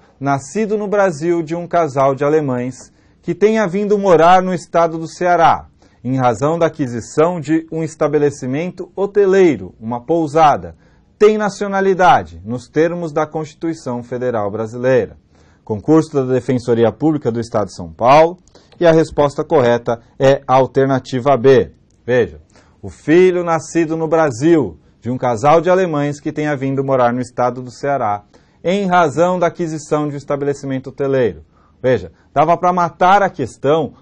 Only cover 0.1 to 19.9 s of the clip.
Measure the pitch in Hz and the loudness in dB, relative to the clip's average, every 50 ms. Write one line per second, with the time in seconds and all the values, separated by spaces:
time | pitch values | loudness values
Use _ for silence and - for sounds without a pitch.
0.1 | _ _ 139 139 139 135 - - - 202 220 196 214 214 208 202 202 202 196 190 | _ _ -4 -2 -2 -2 -4 -6 -6 -6 -4 -2 -4 -4 -4 -2 0 0 0 0
1.1 | 165 139 156 175 175 170 165 147 165 175 175 165 - 170 165 147 123 139 135 139 | -2 -2 -4 -2 -2 -2 -4 -4 -8 -8 -6 -2 0 0 0 0 0 0 2 2
2.1 | 139 127 143 143 151 156 151 135 127 123 123 127 131 - - - _ _ _ _ | 2 0 0 0 2 0 0 -2 -4 -4 -6 -8 -10 -12 -18 -20 _ _ _ _
3.1 | _ _ _ - 170 175 196 214 220 220 214 180 165 202 208 202 208 202 196 196 | _ _ _ -8 -2 0 0 2 2 0 -2 -2 -2 -4 -2 0 -2 0 2 4
4.1 | 175 156 160 170 185 185 185 185 185 165 - - - 170 170 170 160 165 160 156 | 4 6 6 6 6 4 4 0 -4 -6 -6 -4 0 0 0 0 -2 -6 -10 -12
5.1 | - - 180 180 175 165 196 185 113 78 - - _ _ _ _ _ _ - 120 | -8 -4 0 0 2 2 2 2 0 -2 -4 -10 _ _ _ _ _ _ -8 -6
6.1 | 131 131 127 123 117 98 135 151 165 170 165 156 151 - 147 123 120 117 110 - | -4 0 0 0 0 0 0 -2 0 0 -2 -2 -2 -4 -6 -6 -6 -8 -10 -6
7.1 | - 151 156 175 180 175 143 131 160 160 160 - 160 160 160 151 156 - 160 147 | -2 0 0 0 0 -4 -4 -2 -2 -2 -2 -6 -8 -8 -8 -8 -4 -4 -2 -2
8.1 | 143 151 147 143 139 - 135 127 131 147 170 180 175 - 175 - _ - 190 196 | 0 0 0 0 -2 -4 -6 -6 -6 -6 -6 -8 -10 -12 -16 -12 _ -6 -6 -2
9.1 | 196 208 202 190 185 196 190 170 135 95 95 - - _ 110 113 120 120 - - | 0 2 2 4 4 4 4 4 2 0 -6 -12 -16 _ -10 -8 -8 -8 -4 -4
10.1 | 160 170 165 147 131 160 160 147 131 101 85 85 80 _ _ _ _ _ _ _ | -2 -2 -2 0 2 4 4 4 4 2 -2 -10 -16 _ _ _ _ _ _ _
11.1 | _ _ 214 208 214 214 208 190 190 - 202 202 196 196 196 190 190 170 185 175 | _ _ 2 4 4 2 0 -4 -4 -4 -6 -4 -2 0 0 0 2 4 4 4
12.1 | 151 117 92 78 82 82 90 107 120 123 - - _ 147 160 170 170 175 170 160 | 4 4 2 -4 -10 -16 -12 -10 -10 -10 -10 -4 _ 0 0 0 0 -4 -6 -6
13.1 | 143 156 156 151 - 160 156 151 - _ - 165 160 160 - 131 120 120 120 - | -4 -4 -4 -4 -4 -8 -10 -10 -10 _ -8 -8 -8 -8 -8 -8 -8 -8 -8 -8
14.1 | 127 123 123 127 117 113 104 101 98 107 113 107 117 123 123 127 131 120 101 - | -8 -6 -4 -4 -2 -2 -4 -4 -6 -6 -8 -8 -8 -4 0 2 2 2 2 0
15.1 | - - _ _ _ _ _ _ _ _ _ - 110 101 - - 156 160 151 156 | -6 -16 _ _ _ _ _ _ _ _ _ -8 -8 -4 0 4 4 4 4 2
16.1 | - 143 131 127 131 127 120 - 127 123 - - 120 113 117 110 104 - 143 160 | -2 -2 -2 0 -2 -2 -2 -2 -2 -2 -2 0 0 2 2 2 0 0 -2 -2
17.1 | 156 147 - 123 110 120 113 - - 110 104 92 - - 90 82 80 80 110 123 | -2 0 -2 -4 -4 -4 -6 -4 -4 -4 -4 -4 -6 -12 -16 -16 -8 -2 2 4
18.1 | 139 156 160 170 180 - _ _ _ - _ _ _ _ 175 170 160 160 160 151 | 6 6 6 4 2 -4 _ _ _ -20 _ _ _ _ 2 4 4 4 2 2
19.1 | - - 147 143 139 - 151 - 170 151 127 120 120 120 120 - | 0 0 0 0 0 -4 -4 0 2 2 4 4 2 0 0 -4